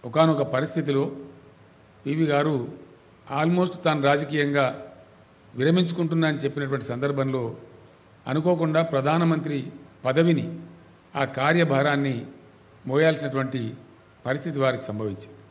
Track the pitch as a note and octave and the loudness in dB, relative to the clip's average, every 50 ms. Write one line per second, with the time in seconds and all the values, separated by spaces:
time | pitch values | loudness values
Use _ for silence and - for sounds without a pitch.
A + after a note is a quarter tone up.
0 | - B2 A2+ D3+ D#3+ D#3+ D#3 C#3+ C#3+ - B2+ B2+ D3 D#3 - E3 C#3+ C#3+ C#3 C3+ | -12 -2 4 4 6 6 6 2 0 0 0 -2 -2 -2 -4 -4 -2 0 0 0
1 | C3 - - - - - - - - - - _ - - - _ - - - - | 0 -2 -4 -12 -16 -16 -20 -20 -20 -20 -20 _ -20 -20 -20 _ -20 -20 -20 -10
2 | - C3+ D3 D#3 D#3+ D3 C#3+ C#3+ D3 D#3 D3+ B2+ A#2+ - - - - - - - | -6 -4 0 0 2 2 2 2 2 2 0 -2 -4 -6 -12 -16 -20 -20 -20 -20
3 | - - - - - - C3+ C#3+ D#3 E3 F3+ F3+ F#3 F3+ F3 - - E3 D3+ D3 | -20 -20 -20 -20 -14 -6 -2 0 2 2 2 2 2 0 -2 -2 0 0 0 4
4 | C#3 C#3 C#3+ C#3+ D#3 C#3 D3+ D3+ C#3+ C#3+ C#3+ C#3+ C3+ B2+ - - - - - - | 4 4 4 2 0 -2 0 0 0 2 2 2 0 0 -2 -6 -14 -18 -20 -20
5 | - - - - - _ - _ _ - - A#2 C3 D3+ E3 F#3 F3+ E3+ E3+ F3+ | -20 -20 -20 -20 -20 _ -20 _ _ -16 -6 0 2 2 4 4 2 0 0 -2
6 | E3+ D#3 E3 E3 D#3+ D#3 D3+ C3+ C#3 C#3 C#3 D3 C#3+ C3+ C#3 C3 A2+ - A#2+ B2 | -2 0 0 0 0 0 0 -2 -4 -4 -4 -4 -4 -4 -4 -6 -4 -6 -6 -4
7 | C#3 C#3 C#3 C3+ C3 C3+ C3 C3 A#2+ A2+ A2 - - - - - - - - - | -2 -2 -2 -2 -2 -2 -2 -4 -4 -6 -8 -12 -18 -20 -20 -20 -20 -20 -20 -20
8 | _ - - - - B2 C3 D#3 D#3 F3+ F3+ D#3+ E3 D#3+ D#3 D#3+ E3 E3 C#3+ C3+ | _ -20 -20 -14 -8 -4 -4 0 2 0 0 2 0 0 2 0 0 2 0 0
9 | C3+ D3 D#3+ E3+ E3+ E3 D#3+ D#3+ E3 E3 D3 C3+ C3 - - - - - - - | 2 2 2 4 4 2 2 0 -2 -4 -6 -6 -8 -10 -14 -18 -20 -20 -20 -4
10 | - B2+ C3 D#3 E3 F3 E3 C3+ A2+ - - - - - - - - - - - | -2 0 2 4 4 4 4 2 0 -4 -8 -12 -14 -18 -20 -20 -20 -20 -20 -20
11 | _ - - C#3+ C#3 C3 - C3 C3+ D3 E3 F3 E3+ D3+ C#3 C3+ C#3+ D3 C#3+ C#3+ | _ -10 -4 -4 -4 -2 -2 0 2 2 4 4 4 4 4 2 2 2 2 2
12 | C#3 C#3 B2+ A2+ - - - - - - - - - - - - - C3 C3 D3 | 0 -2 -2 -4 -8 -12 -18 -20 -20 -20 -20 -20 -20 -20 -20 -14 -8 -2 2 4
13 | D#3+ D#3+ D#3 C3+ - - B2+ C3+ C3 B2+ C3 B2+ A2+ A2+ C3 - - - - - | 4 4 4 2 -4 -4 -2 -2 -2 -2 -4 -6 -6 -6 -8 -12 -20 -20 -20 -20
14 | - - - - - A#2+ C3+ C#3+ - F3 D3 C#3 C3+ C3 B2 - - - G#2 G#2+ | -20 -20 -20 -10 -4 -4 -4 -4 -4 -6 -2 0 0 0 0 -2 -6 -8 -8 -6
15 | A2 G#2 F#2+ G2 - - - - - - | -6 -6 -6 -8 -14 -20 -20 -20 -20 -20